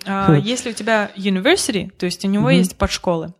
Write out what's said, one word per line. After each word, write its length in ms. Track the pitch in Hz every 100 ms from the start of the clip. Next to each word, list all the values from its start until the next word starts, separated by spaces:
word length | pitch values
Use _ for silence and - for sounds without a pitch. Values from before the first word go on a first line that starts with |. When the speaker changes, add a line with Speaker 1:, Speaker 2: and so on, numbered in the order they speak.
| -
Speaker 1:
а, 280 | 196 196 147
Speaker 2:
<laughs> 60 |
Speaker 1:
если 280 | 202 247 247
у 40 |
тебя 380 | 220 214 220 202 -
university, 760 | 196 185 214 392 - 208 -
то 140 | - 180
есть 180 | 175
у 60 | 196
него 160 | 202 240
Speaker 2:
Мгм. 80 | 269
Speaker 1:
есть 200 | 185 -
подшколы. 560 | 196 - - 165 160 -